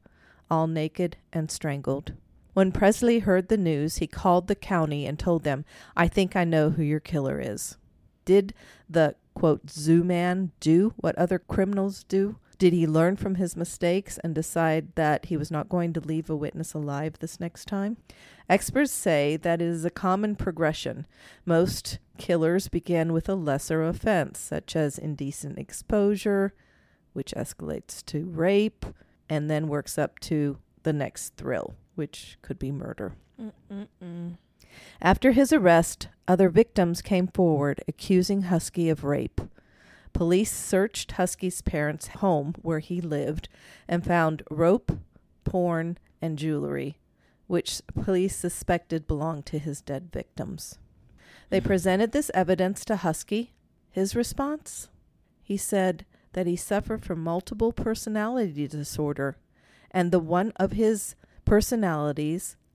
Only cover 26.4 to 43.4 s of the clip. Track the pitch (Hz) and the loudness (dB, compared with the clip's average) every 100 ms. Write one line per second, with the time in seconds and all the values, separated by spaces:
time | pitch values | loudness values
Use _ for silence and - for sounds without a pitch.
26.4 | 196 - _ _ _ _ _ - - - | 0 -4 _ _ _ _ _ -12 -8 -8
27.4 | - - 160 - - - - 151 175 160 | -8 -10 -10 -10 -10 -16 -10 -8 -6 0
28.4 | 170 202 220 - - - _ _ - 156 | 2 4 2 -2 -14 -16 _ _ -6 -4
29.4 | 151 151 156 147 - - - - - 156 | 0 -2 0 -4 -4 -2 -2 -4 -4 -2
30.4 | 143 139 _ _ 160 147 - - - - | -2 -4 _ _ -2 0 -2 -6 -14 -10
31.4 | - 107 - - _ - 147 - - - | -4 -4 -6 -10 _ -10 -8 -10 -18 -16
32.4 | - - 135 139 - - 98 - _ - | -12 -8 -8 -6 -8 -8 -10 -12 _ -16
33.4 | 220 - - 202 208 _ 180 170 170 170 | -16 -16 -16 -14 -14 _ -14 -12 -12 -12
34.4 | _ _ - - - - 180 190 262 247 | _ _ -20 -20 -20 -2 2 4 6 6
35.4 | 269 311 180 170 170 - - _ - 185 | 6 6 8 8 6 -2 -14 _ 2 4
36.4 | 190 170 233 - 175 175 - 185 185 - | 6 6 4 4 0 0 0 0 0 2
37.4 | 175 147 143 - - - - 185 180 202 | 2 2 0 -2 -6 -6 2 4 4 0
38.4 | 180 165 - - 165 151 143 143 - - | 0 0 0 0 0 0 0 0 -2 -6
39.4 | - - _ _ - - - - 170 180 | -10 -12 _ _ -20 -20 -6 -2 4 4
40.4 | 214 - - 185 214 - - - 180 - | 2 -4 0 2 2 -2 -6 -2 -2 -2
41.4 | 185 - - 160 147 151 - - 196 156 | -6 -4 -4 -2 -2 -4 -10 -2 2 2
42.4 | 143 170 165 156 - 180 170 147 131 156 | 0 -6 -4 -4 -4 -6 -4 -2 -2 -4